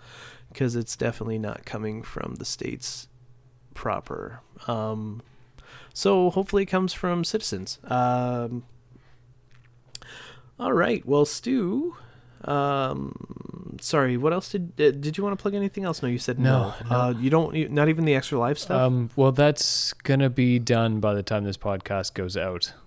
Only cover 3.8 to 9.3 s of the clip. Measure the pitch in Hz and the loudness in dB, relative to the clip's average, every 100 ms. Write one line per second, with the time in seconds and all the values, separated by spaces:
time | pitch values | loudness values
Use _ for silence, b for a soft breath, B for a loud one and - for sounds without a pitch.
3.8 | 110 101 - - - 123 - - - 113 | -6 -6 -6 -10 -10 -14 -20 -14 -6 -4
4.8 | 110 110 107 110 - B B B B B | -4 -6 -8 -10 -16 B B B B B
5.8 | B - 196 190 180 185 196 202 196 185 | B -2 2 4 4 2 0 0 0 0
6.8 | 185 - 180 175 165 214 - 95 92 - | 0 -2 -2 0 0 -2 -4 -6 -8 -10
7.8 | - 123 123 123 123 120 117 123 - - | -2 2 2 2 0 -2 -4 -8 -12 -20
8.8 | _ - b b - | _ -20 b b -20